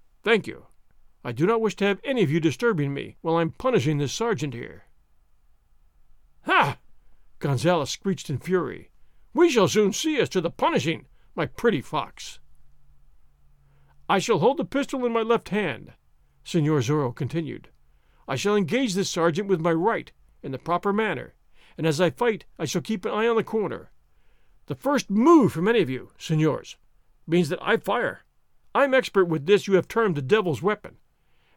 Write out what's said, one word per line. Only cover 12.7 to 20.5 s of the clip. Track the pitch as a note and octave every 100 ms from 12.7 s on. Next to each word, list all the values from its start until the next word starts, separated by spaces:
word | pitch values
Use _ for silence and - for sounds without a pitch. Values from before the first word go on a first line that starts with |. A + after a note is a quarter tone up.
| - - - - - - _ - _ _ _ _ - -
"I | F#3+
shall | G3+ F#3+
hold | G#3 C#4
the | G#3
pistol | C#4 C#4 C4+ B3
in |
my | A#3
left | A3 A#3 -
hand," | G3+ F#3 A2 F#2+ - _ _ _ _
Signor | - F3 D3 D3+
Zorro | A#2+ D3+ C3 -
continued. | C3 E3 D3 G#2+ - - _ _ _ _ -
"I | C3+
shall | G3+ G#3
engage | E3 A#3 B3+
this | F#3 F#3+
sergeant | F3+ E3+ D#3+ G3+
with | F3+
my | E3+
right | E3 G3 G3 - - _ _
in | D3